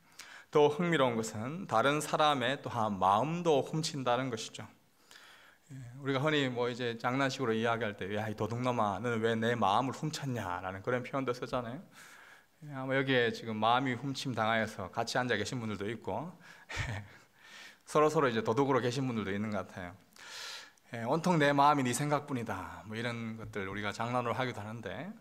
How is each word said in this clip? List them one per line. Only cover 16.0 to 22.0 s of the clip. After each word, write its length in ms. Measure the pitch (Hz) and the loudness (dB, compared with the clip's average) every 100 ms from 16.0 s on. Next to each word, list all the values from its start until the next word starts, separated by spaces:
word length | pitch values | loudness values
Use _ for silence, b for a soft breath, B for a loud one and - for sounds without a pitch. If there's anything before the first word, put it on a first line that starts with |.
| - 101 170 - B B B | -6 -6 -6 -14 B B B
<laughs> 380 | B - 104 101 - _ B B B B B - | B -6 -6 -10 -20 _ B B B B B 0
서로서로 420 | 156 151 156 135 | 4 4 4 2
이제 140 | 110 | 2
도둑으로 380 | 107 113 135 131 | 0 2 4 4
계신 260 | 123 123 131 | 2 0 -2
분들도 240 | 113 95 | -2 -2
있는 200 | 101 110 | -2 -2
것 160 | 104 92 | -4 -6
같아요. 280 | - 90 90 _ - B B B B B B - | -10 -12 -14 _ -20 B B B B B B -14
예, 80 | 117 | -6
"온통 360 | 113 160 175 170 | -2 0 2 4
내 140 | 143 | 6
마음이 300 | 143 143 147 | 6 6 6
네 100 | 127 | 2
생각뿐이다." 920 | 123 | 0